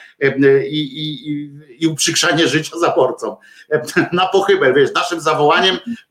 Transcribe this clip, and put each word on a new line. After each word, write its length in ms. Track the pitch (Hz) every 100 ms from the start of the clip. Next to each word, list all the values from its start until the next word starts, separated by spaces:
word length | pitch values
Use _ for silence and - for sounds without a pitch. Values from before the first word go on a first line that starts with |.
| - -
e, 460 | 139 135 139 139 135
i, 100 | 151
i, 520 | 143 135 156 139 151
i, 200 | 147 147 143 151 123
i 80 | 160
uprzykrzanie 600 | 156 - 139 170 165 147
życia 300 | 151 151 165
zaborcom. 580 | 170 175 131 - 107 - - - -
E, 120 | 151 151 180 143
na 140 | 180 185
pochybel, 480 | 190 190 190 135
wiesz, 200 | 131 127
naszym 260 | 165 - 170
zawołaniem 560 | 156 151 147 175 180 - - 233 _